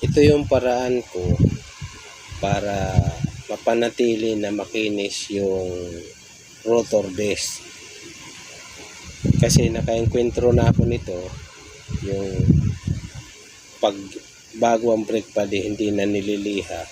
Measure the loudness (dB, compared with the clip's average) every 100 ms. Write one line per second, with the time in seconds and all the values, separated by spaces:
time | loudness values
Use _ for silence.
0 | 2 6 8 6 4 2 2 0 0 -2
1 | -2 -4 0 4 4 2 -12 -16 -16 -16
2 | -20 -20 -16 -6 -2 -2 -2 -4 0 2
3 | 0 -2 -6 -8 -10 -4 0 2 0 2
4 | 0 2 0 -2 -2 -4 -4 -4 -2 -2
5 | -4 -6 -6 -2 0 -2 -4 -6 -8 -12
6 | -16 -20 -20 -20 -20 -12 0 0 2 0
7 | 0 -4 -2 -2 -6 -8 -16 -20 -20 -20
8 | -20 -20 -20 -20 -20 -20 -20 -18 -18 -18
9 | -18 -6 0 4 6 6 4 0 -2 0
10 | 0 0 0 2 4 6 4 4 2 0
11 | -4 -10 -10 -14 -18 -20 -20 -20 -10 -8
12 | -6 -6 -6 0 4 6 4 -2 -4 -6
13 | -6 -16 -18 -20 -20 -20 -20 -2 -2 -2
14 | -10 -16 -20 -20 -18 0 2 2 2 0
15 | 0 -4 -2 -4 -2 -2 -4 -2 -2 0
16 | 0 -2 -2 -4 -2 -4 -6 -10 -12